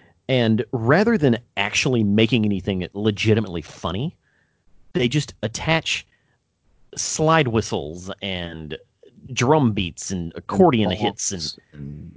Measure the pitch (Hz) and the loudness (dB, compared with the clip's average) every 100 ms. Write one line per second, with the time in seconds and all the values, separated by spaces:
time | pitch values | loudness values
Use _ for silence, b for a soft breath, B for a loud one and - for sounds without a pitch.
0 | b _ - 127 113 110 113 120 113 156 | b _ -2 2 4 2 0 -2 2 4
1 | 214 226 147 113 - - 101 - 147 123 | 4 4 4 2 -2 -4 -2 -2 0 2
2 | 104 104 113 123 107 98 92 92 90 101 | 2 4 4 2 0 -2 -2 -4 -6 -4
3 | 110 98 110 107 101 85 76 - 87 92 | -2 0 2 2 0 -6 -10 -8 -6 -4
4 | 151 - _ _ _ _ _ - - 180 | -6 -10 _ _ _ _ _ -20 -8 -2
5 | 123 151 - - 113 - - 160 - - | 0 0 -4 -6 -8 -4 -2 -2 -2 -6
6 | - _ _ _ _ _ _ _ _ - | -8 _ _ _ _ _ _ _ _ -8
7 | - - 156 160 131 113 - 101 73 87 | -6 0 4 4 4 2 0 -2 -4 -10
8 | 90 - 98 90 85 80 76 78 _ _ | -12 -10 -6 -6 -8 -10 -12 -12 _ _
9 | - - - 123 123 156 127 101 87 - | -20 -20 -12 -2 2 4 4 2 -4 -6
10 | - 95 85 - - 202 180 123 98 90 | -8 -6 -6 -10 -2 4 6 6 2 0
11 | 107 - - 95 76 - _ 73 71 73 | -2 -4 -6 -6 -8 -12 _ -14 -12 -12
12 | 82 | -16